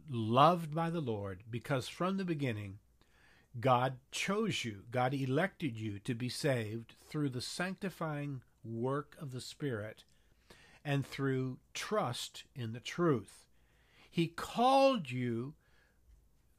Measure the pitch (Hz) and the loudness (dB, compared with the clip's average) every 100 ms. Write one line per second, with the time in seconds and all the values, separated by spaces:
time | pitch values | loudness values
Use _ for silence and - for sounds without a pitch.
0 | - 117 110 120 151 175 165 151 165 170 | -8 -2 4 8 8 8 0 -2 -2 -2
1 | 135 107 101 92 117 117 - 139 113 - | -2 -2 -4 -8 -8 -8 -2 -2 -2 -2
2 | 180 196 185 156 139 107 101 98 _ _ | -2 -2 -2 -2 -2 -2 -6 -12 _ _
3 | _ _ - - _ 123 131 120 127 131 | _ _ -20 -20 _ -2 4 6 4 -2
4 | - - - 202 226 - 117 101 110 123 | -8 -4 -2 0 0 0 -4 -8 -4 0
5 | 127 139 131 135 190 - 156 113 110 101 | 2 2 0 2 0 -2 -6 -4 -6 -4
6 | - 117 123 - 156 127 110 113 117 - | -4 -4 -4 -2 0 0 0 -6 -10 -18
7 | - 156 147 123 - - 180 185 202 - | -10 -4 -2 -2 -6 -4 -4 -4 -6 -4
8 | 165 143 143 135 - _ 113 113 123 139 | -4 -4 -4 -8 -10 _ -10 -4 -2 -2
9 | 147 - 147 123 110 - 147 113 107 - | -4 -10 -10 -10 -10 -8 -4 -4 -6 -12
10 | - _ _ _ - - - - 147 139 | -20 _ _ _ -20 -20 -20 -10 -2 -2
11 | 135 - 135 131 131 127 _ - - 214 | -2 -2 0 0 -2 -6 _ -10 -2 0
12 | 165 131 - - - - 117 120 - - | 0 -2 -8 -12 -16 -8 -8 -8 -6 2
13 | 175 127 95 - - _ _ _ _ - | 4 4 0 -16 -20 _ _ _ _ -20
14 | - - 165 - - - 247 269 269 254 | -6 -2 -2 -2 -6 2 6 8 6 4
15 | 139 123 123 117 131 156 _ _ _ _ | -2 -2 0 -2 -4 -10 _ _ _ _
16 | _ - _ _ _ | _ -20 _ _ _